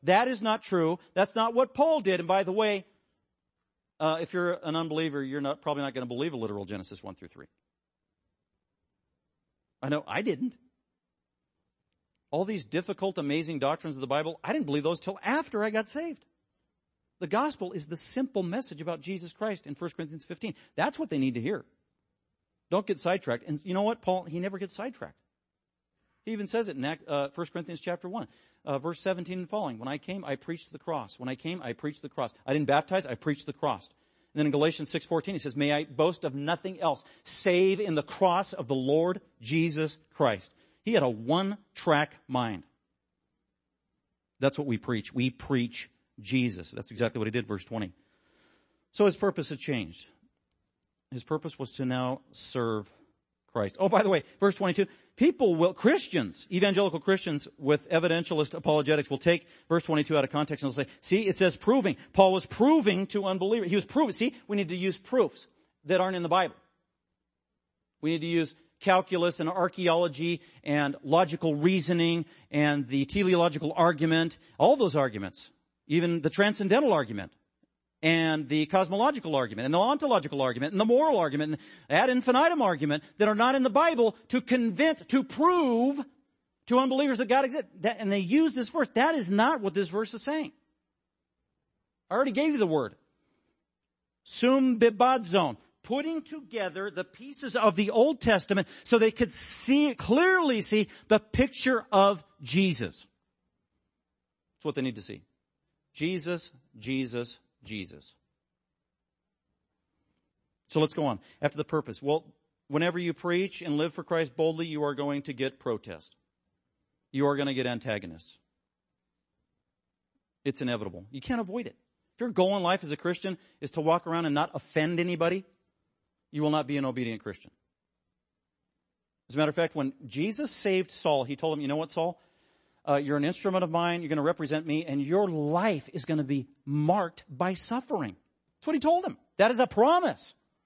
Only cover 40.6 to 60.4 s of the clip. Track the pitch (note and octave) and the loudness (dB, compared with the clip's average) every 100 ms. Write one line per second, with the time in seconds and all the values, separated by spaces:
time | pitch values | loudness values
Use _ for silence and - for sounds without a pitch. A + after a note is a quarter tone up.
40.6 | _ _ - A3+ C3 A2 A2+ E3 G3 G3+ | _ _ 0 2 2 -2 0 0 0 -6
41.6 | _ - F3 D3 D3+ - - B2+ A#2 F#2+ | _ -6 2 2 2 -6 -6 -2 -2 -6
42.6 | - _ _ _ _ _ _ _ _ _ | -12 _ _ _ _ _ _ _ _ _
43.6 | _ _ _ _ _ _ _ - C3+ C#3+ | _ _ _ _ _ _ _ -2 -2 -2
44.6 | C#3 A2+ - A2+ - B2+ B2+ - - C3 | -4 -4 -2 -4 -4 -2 -2 -4 -2 0
45.6 | A#2+ - - _ _ - G2 C3 B2 F2+ | 0 -6 -14 _ _ -16 -4 0 0 -4
46.6 | E2 - - A2 A2+ A2+ A2 A#2+ G#2+ G2+ | -12 -14 -10 -4 -4 -2 -4 -4 -6 -8
47.6 | - A2 F#2+ - _ _ _ _ _ _ | -8 -8 -8 -12 _ _ _ _ _ _
48.6 | _ _ _ - G#3 - G3+ F#3 C#3+ D3 | _ _ _ 0 2 2 -2 -2 -6 -8
49.6 | - B2+ E2+ F2+ - _ _ _ _ _ | -6 -6 -6 -14 -20 _ _ _ _ _
50.6 | _ _ _ _ - B2+ - D#3 D#3+ - | _ _ _ _ -14 -12 -6 -6 -6 -10
51.6 | C3 - B2+ B2+ B2+ C3 _ - - B2+ | -12 -6 -4 -2 -4 -6 _ -16 -8 -4
52.6 | A#2 A2 G2+ _ _ _ _ _ _ A#2 | -2 -2 -6 _ _ _ _ _ _ -4
53.6 | G2+ - F#3+ G#3 F#3 E3+ - - G3 - | -2 0 2 4 4 2 0 0 0 2
54.6 | F#3+ E3+ F#3+ - _ - C#4+ - A3+ E3 | 0 0 -2 -4 _ 2 2 4 2 4
55.6 | F3 F3+ A3+ F4+ - F3 G#2 - - F3+ | 2 4 2 2 0 -2 -4 -8 -4 2
56.6 | G3+ F#3+ G3 D#3 - F#3+ F3+ D3 - - | 2 4 2 0 0 0 0 -4 -6 -4
57.6 | C#3 D3 - E3 E3+ E3 F3 D#3 D3 - | 0 0 2 2 2 0 0 0 -2 -2
58.6 | D3+ D3+ C#3 D3+ C#3 C3+ E3+ E3+ - - | 2 2 4 2 0 0 2 2 0 -12
59.6 | - E3 D#3+ D#3 D3 D#3 C3 D3 | -2 0 2 0 2 2 2 0